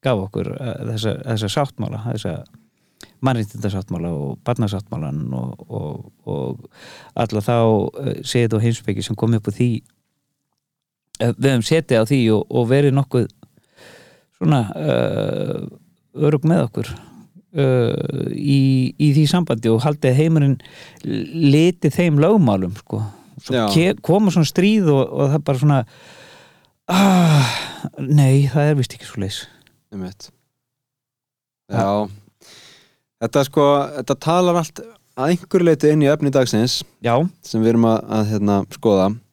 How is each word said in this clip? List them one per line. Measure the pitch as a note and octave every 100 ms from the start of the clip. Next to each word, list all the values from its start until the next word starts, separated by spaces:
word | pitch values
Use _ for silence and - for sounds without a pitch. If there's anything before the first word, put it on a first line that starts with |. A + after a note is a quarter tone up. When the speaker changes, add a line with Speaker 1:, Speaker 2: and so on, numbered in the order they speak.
Speaker 1:
gaf | C#3 A2+
okkur, | F#2+ G2+ F#2
uh, | F#2 B2 -
þessa, | A2+ A2+ A2 -
þessa | - A2+ G#2
sáttmála, | - C#3 - F#2+ G#2
þessa | A2 A2 F#2+ E2 - - _ _ _ _ - _
mannréttindasáttmála | C3 A#2+ G#2 G#2+ G2+ G2 F#2+ F2 E2+
og | D#2+ C#2+ -
barnasáttmálan | - B2 G#2+ G2 G#2 D#2+ D2+ C#2+ C2
og, | C2 B1 - -
og, | A2 D2 - - _
og | - D#2+ B1+ B1+ - _ - - -
alla | - A#2 G#2+
þá, | G2 A#2+
uh, | A2+ A2 F#2 - C3+ -
siði | - B2+ A#2 A2
og |
heimspeki | A#2 A#2 - G2+
sem | G2 G#2+
kom | A#2
upp | A2+ G#2
úr | G#2
því, | B2 A2+ _ _ _ _ _ _ _ _ _ _ _ _ _
uh, | - A2+
við | A#2+ C3
höfum | B2+
setið | A2 D#3+ D#3+ A#2+
á |
því | A2 C#3 A2+
og, | G#2+ -
og | B2 A#2
verið | C3+ C#3+ C3+
nokkuð | C#3 B2+ A2+ _ - _ _ _ - - - _ _
svona, | _ D#3+ D3 G#2
uh, | - D#3 A#1+ A#1+ - G#1 G1+ G1+ - - - _ _ _
örugg | C3 D3+ D3+
með | D#3 E3+
okkur, | B2 - G#2 - - - - - _
uh, | D#3+ C#3 B2+ A#2 - - - -
í, | - - C#3 C3+ C3 B2+
í | - D3+
því | C#3+ D3+
sambandi | F3+ E3 A#2 A2+
og | A2+
haldið | D3 D3 C#3 B2+
heimurinn | D#3+ D#3+ C#3 C3 - - - -
liti | - G#2+ - E3 D3 C#3+ E3+ F3 D#3
þeim | - F3 D3
lögmálum, | D#3+ A3 C#3+ G2 F#2
sko. | G2+ - G#2 G#2+ - - -
Svo | - C3
Speaker 2:
Já. | A2
Speaker 1:
ke-, | G2+ F3 G#3
koma | - F3+ G#3+
svona | F3 D3+
stríð | - F#3+ A3 F3+
og, | C#3 B2
og | C3 C#3
það | D#3
bara | D3 C3
svona, | D3 C#3 A#2 - - - - - - _ _ _ -
„Ah, | F3+ G3 F#3 E3+ D3+ B2+ - - - -
nei, | - C3+ D3 C3+ C3+ C#3+
það | D3+ D3
er | D3
víst | B2 -
ekki | -
svoleiðis.“ | - G2 - - _ _ _ _
Speaker 2:
Einmitt. | - F3+ - - _ _ _ _ _ _ _ _ _ _ _ _ _ _
Speaker 1:
Ja. | G2
Speaker 2:
Já. | G2 G#2 G#2 G2+ _ _ _ - - - _ _ _ _
Þetta, | A#2 C#3+
sko, | C3+ D#3 C#3+ C#3+ C#3
þetta | D3 A#2+ C#3
talar | D3+ E3+ F3+ F3
allt | D#3+ - - - _ -
að | C3+
einhverju | F3 - F#3+ F3
leyti | D#3 D3+
inn | D3+
í | C#3+
efni | D3+ C#3+
dagsins | C3+ B2+ G#2+ A#2+ - - _
Speaker 1:
Já. | A#2 A#2+ F3 -
Speaker 2:
sem | - A2+
við | A2
erum | A#2
að, | A#2 A2 -
að, | A2 G#2+
hérna, | G#2+ G2+ G2+ F2+
skoða. | - A#2 G2 F#2+ A2+ _